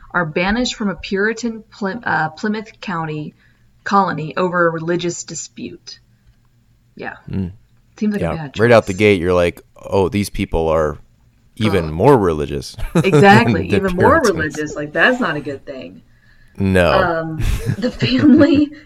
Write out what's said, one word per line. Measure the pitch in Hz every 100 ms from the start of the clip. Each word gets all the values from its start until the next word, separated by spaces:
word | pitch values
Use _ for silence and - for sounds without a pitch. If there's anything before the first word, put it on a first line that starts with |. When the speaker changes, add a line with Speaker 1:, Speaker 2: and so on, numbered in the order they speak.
| -
Speaker 1:
are | 175 160
banished | 175 185 233 247 -
from | 202
a | 170
Puritan | - 196 214 226 233 220 -
Ply-, | - 190 233
uh, | - 160 160
Plymouth | - 214 214 214 -
County | - 170 160 151 151 - _ _ _ _
colony | - 202 180 151 156 -
over | 180 175 170
a |
religious | 165 160 175 175 -
dispute. | - 160 - - - 85 - - _ _ _ _ _ _ _ _ _ -
Yeah. | - - -
Speaker 2:
Mm. | 95 90 - _ _ _ -
Speaker 1:
Seems | 214
like | 208
Speaker 2:
Yeah, | 190
Speaker 1:
a | 175
bad | 147 -
Speaker 2:
right | 117
out | 113 -
the |
Speaker 1:
choice. | 92
Speaker 2:
gate, | 107 95
you're | 87
like, | 90 87 - - -
"Oh, | - 98 87
these | 101 98
people | - 95 82 80
are | 80 76 73 - _ _ _ _ -
even | 107 95 80
Speaker 1:
Oh. |
Speaker 2:
more | 78 123 131
religious." | 92 76 71 71 - - -
<laughs> | 170
Speaker 1:
Exactly, | 185 151 196 214 240 185 175
Speaker 2:
than | 196 190
Speaker 1:
even | 180
more | 240 320
Speaker 2:
Puritans. | 233
Speaker 1:
religious. | 160 151 151 147 147
Like, | 147
that's | 165 214 254
not | 185 147
a |
good | 147 139
thing. | 147 131 85 240 - _ _ - - -
Speaker 2:
No. | 98 92 85
Speaker 1:
Um, | 65 175 165 165 160
Speaker 2:
<laughs> | - - - -
Speaker 1:
the | 240
family, | - 175 254 302 302 294 294 294 -